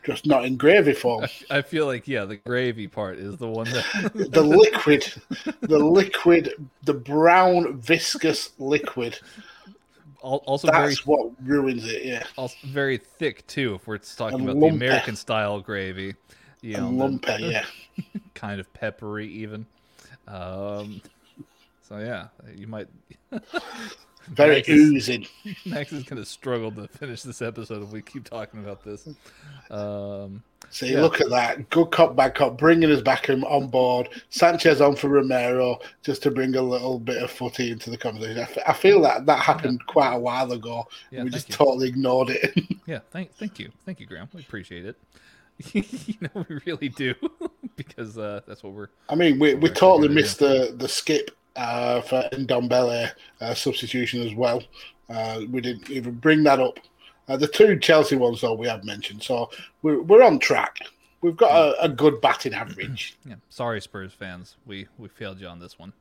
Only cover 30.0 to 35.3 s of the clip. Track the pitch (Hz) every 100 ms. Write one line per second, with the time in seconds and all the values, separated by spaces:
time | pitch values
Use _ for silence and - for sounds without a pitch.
30 | 101 98 98 101 _ _ - - 127 135
31 | 160 - 131 123 117 - 110 165 165 -
32 | 165 123 131 - 135 123 156 165 160 143
33 | 131 127 - 131 135 143 135 127 127 123
34 | 123 - _ - 170 170 165 147 143 143
35 | 143 139 131